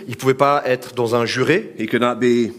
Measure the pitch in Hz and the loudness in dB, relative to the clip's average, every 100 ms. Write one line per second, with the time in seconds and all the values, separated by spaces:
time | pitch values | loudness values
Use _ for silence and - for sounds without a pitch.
0 | - 113 131 131 143 143 127 127 - 120 | -12 -2 0 2 2 2 0 -2 -2 -4
1 | 117 120 113 120 123 180 220 - 107 120 | 0 0 0 0 2 2 0 -8 -4 0
2 | 123 113 123 120 110 | 0 2 2 2 0